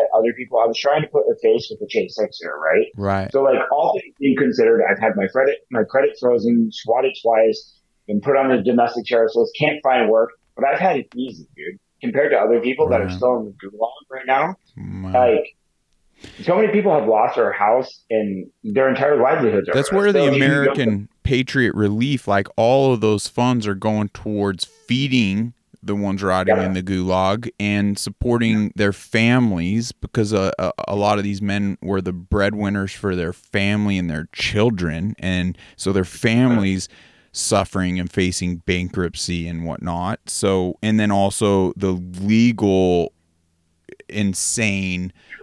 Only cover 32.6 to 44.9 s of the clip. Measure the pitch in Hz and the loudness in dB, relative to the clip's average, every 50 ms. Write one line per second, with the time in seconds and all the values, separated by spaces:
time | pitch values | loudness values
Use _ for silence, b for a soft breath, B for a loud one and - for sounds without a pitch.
32.6 | 104 101 101 101 98 98 - - - 101 92 90 85 82 90 - _ _ - 104 | -2 -2 -2 -2 -4 -6 -6 -6 -4 -4 -2 -2 -4 -6 -8 -10 _ _ -2 0
33.6 | 98 101 104 104 104 104 98 92 90 85 76 76 80 - - - - - - 104 | 0 0 0 0 0 0 0 -2 -2 -2 -4 -6 -8 -10 -8 -6 -6 -2 0 0
34.6 | 107 123 117 90 90 82 78 82 90 107 107 - - 92 92 90 90 92 90 B | 0 0 0 0 -2 -4 -4 -4 -4 -6 -6 -6 -4 -2 -2 -2 -2 -4 -6 B
35.6 | B B B - - 95 98 95 92 - - - - 117 113 117 127 127 120 113 | B B B -6 -4 -2 0 0 -2 -2 -4 -2 0 2 2 4 4 4 2 2
36.6 | 98 95 95 92 92 b b b b b b b b b b - - - 110 101 | 2 0 -2 -2 -6 b b b b b b b b b b -8 -2 0 0 0
37.6 | 98 - - 101 92 90 90 92 90 92 - - 92 92 90 - 92 90 87 85 | 0 0 -2 -4 -2 -2 -2 -4 -6 -4 -2 0 0 0 0 -2 -4 -4 -4 -4
38.6 | - - 92 90 90 90 - 95 90 85 - - - - 90 85 82 85 87 82 | -4 -2 -2 -2 -2 -4 -4 -4 -4 -4 -6 -6 -6 -4 -4 -4 -4 -6 -8 -8
39.6 | 82 82 73 - - 87 85 85 87 95 110 - _ - - - - 101 98 95 | -8 -8 -8 -8 -8 -6 -6 -6 -6 -6 -8 -8 _ -10 -6 -2 0 0 0 0
40.6 | 90 90 - - - 110 110 107 107 104 101 98 98 98 - - 113 101 101 98 | 0 -2 -4 -4 -2 0 2 2 2 2 2 2 0 0 0 0 0 2 2 2
41.6 | 95 90 - - 98 95 92 90 90 90 90 90 95 101 110 110 117 120 117 98 | 2 0 -2 -2 -2 -2 -2 -4 -6 -10 -10 -6 -2 2 4 4 4 4 2 2
42.6 | 107 101 95 92 92 92 90 87 85 - - _ _ _ _ _ _ _ _ _ | 2 2 4 4 2 2 2 2 0 -2 -6 _ _ _ _ _ _ _ _ _
43.6 | _ _ _ _ _ - - - - - - 104 104 98 92 - - - - - | _ _ _ _ _ -20 -20 -20 -18 -10 -6 -2 -2 -2 -2 -4 -4 -4 -4 -2
44.6 | 113 107 98 98 95 92 | -2 -2 -2 -4 -4 -4